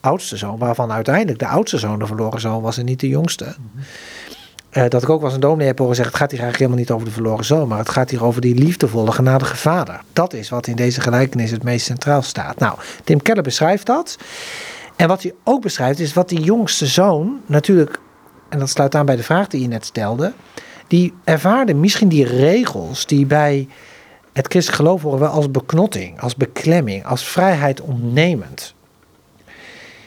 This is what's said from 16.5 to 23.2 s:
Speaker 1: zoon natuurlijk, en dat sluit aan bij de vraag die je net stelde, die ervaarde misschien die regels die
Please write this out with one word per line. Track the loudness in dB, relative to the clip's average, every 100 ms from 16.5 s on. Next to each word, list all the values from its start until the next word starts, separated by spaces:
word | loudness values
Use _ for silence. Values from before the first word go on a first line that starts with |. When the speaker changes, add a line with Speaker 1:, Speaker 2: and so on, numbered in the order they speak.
| 2 0 0 0
Speaker 1:
zoon | 4 4 4 0 -6 0
natuurlijk, | 2 4 4 4 -2 _ _ _ _ -8
en | -4
dat | -2
sluit | 2 2 2
aan | 2
bij | 0
de |
vraag | 2 0 0
die | -2
je | -2
net | -4 -6
stelde, | -6 -4 -2 -4 -6 -18 -20 -20 -14 0
die | 2 2 -2
ervaarde | 0 2 4 2 2
misschien | 2 2 4 4
die | 4 4
regels | 4 4 4 2 -4 -8 -8 0
die | 2